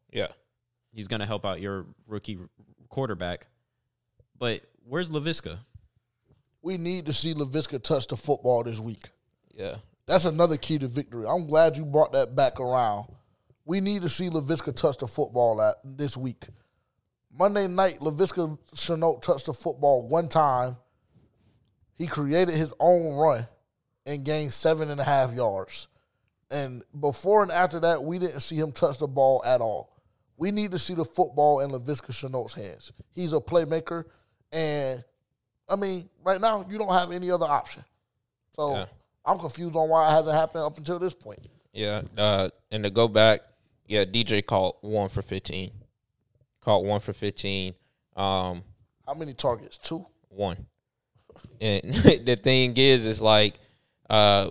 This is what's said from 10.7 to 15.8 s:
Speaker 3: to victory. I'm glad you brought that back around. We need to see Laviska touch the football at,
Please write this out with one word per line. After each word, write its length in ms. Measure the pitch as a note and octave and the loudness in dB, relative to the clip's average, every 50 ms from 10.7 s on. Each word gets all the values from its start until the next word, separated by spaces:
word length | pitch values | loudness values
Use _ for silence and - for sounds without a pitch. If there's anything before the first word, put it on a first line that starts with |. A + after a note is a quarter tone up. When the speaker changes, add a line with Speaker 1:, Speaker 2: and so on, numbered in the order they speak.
| D#3 D3 | -2 -2
Speaker 3:
to 100 | C3+ B2 | -2 -4
victory. 380 | A#2 D3 - - - A#2+ G#2+ | -6 -6 -8 -8 -8 -8 -4
I'm 200 | A2 D3 F3+ E3+ | -2 -2 -2 0
glad 300 | D3 D3+ D#3 E3 D#3+ C3 | 2 6 6 6 6 4
you 80 | D3 D#3+ | 0 -6
brought 280 | D3 C#3 D3+ D3+ - | 0 4 4 4 4
that 220 | - C3+ C3 A#2 B2+ | 4 0 0 0 0
back 240 | C#3+ C#3 B2 - - | 0 0 0 0 -2
around. 460 | B2+ B2 B2+ B2+ A#2+ A2 G#2 G#2 A2 - - _ _ _ _ _ _ _ _ _ - | -4 0 0 2 2 0 -2 -4 -8 -14 -18 _ _ _ _ _ _ _ _ _ -8
We 160 | D3 F3 G3 | -4 -2 -2
need 220 | F#3+ G3+ G#3 G3+ | -2 -2 -2 -2
to 60 | F3 D#3+ | -4 -4
see 200 | - - F#3 F3+ | -4 -4 -4 -2
Laviska 460 | D#3+ D#3+ C#3+ C3+ E3 D3+ - D3+ B2 | -4 -4 -2 -2 -4 -4 -4 -8 -6
touch 240 | - - D#3 B2 - | 0 0 0 0 0
the 80 | C3 | -6
football 560 | A#2+ - - C#3+ - A2+ B2 A#2+ A#2 A2 G#2+ | -8 -4 -4 -4 -2 2 2 2 2 4 2
at, 140 | G#2+ G#2+ - - | 2 0 0 -2